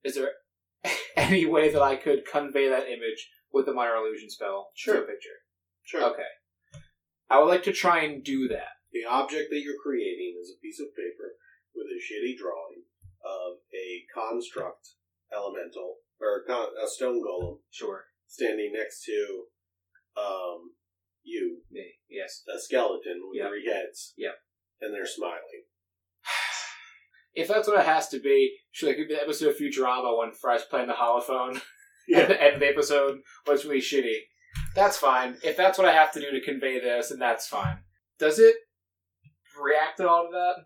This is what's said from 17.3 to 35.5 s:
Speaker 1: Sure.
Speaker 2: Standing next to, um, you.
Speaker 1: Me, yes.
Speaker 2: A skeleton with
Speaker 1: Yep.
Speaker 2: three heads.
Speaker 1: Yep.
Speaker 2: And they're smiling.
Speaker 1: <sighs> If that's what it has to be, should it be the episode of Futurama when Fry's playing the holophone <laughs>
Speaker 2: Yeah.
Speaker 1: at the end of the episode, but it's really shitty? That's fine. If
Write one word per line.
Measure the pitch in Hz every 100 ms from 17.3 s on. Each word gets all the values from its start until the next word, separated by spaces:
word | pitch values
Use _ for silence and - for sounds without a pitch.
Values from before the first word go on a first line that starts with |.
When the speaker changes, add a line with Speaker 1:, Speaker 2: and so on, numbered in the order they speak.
| 90 90 - _
Speaker 1:
Sure. | - 90 98 - _ _
Speaker 2:
Standing | - 117 107 104
next | 107 104 -
to, | - 107 101 95 92 _ _ _ _ _ _ -
um, | 104 95 90 85 87 _ _ _ _ _
you. | - 339 359 - _
Speaker 1:
Me, | - - _ _
yes. | - - - -
Speaker 2:
A | -
skeleton | - 143 107 - 92 87
with | 92 95
Speaker 1:
Yep. | 101
Speaker 2:
three | 104 110
heads. | 104 - - - -
Speaker 1:
Yep. | 107 - _ _ _ _
Speaker 2:
And | 107
they're | 104 90
smiling. | - 87 85 - - _ _ _ _ _ _
Speaker 1:
<sighs> | - - - - - - - _ _ _ _ -
If | 165
that's | 214 -
what | 202
it | 160
has | 156 -
to | 131
be, | 139 135 135 - _
should | - 156
it | 139 151
be |
the | 151
episode | 147 143 151
of | 139
Futurama | 143 127 127 127 123 117
when | 113 -
Fry's | 127 117
playing | - 139 123
the |
holophone | 120 120 120 - 131 127 127 - -
<laughs> | - _ -
Speaker 2:
Yeah. | 165
Speaker 1:
at | -
the | 196
end | 147
of | 139
the | 143
episode, | 143 147 147 139 135 - -
but | - 139
it's |
really | 147 139
shitty? | 123 143 120 110 - _ _ - - -
That's | 196 190
fine. | 135 127 180 -
If | 160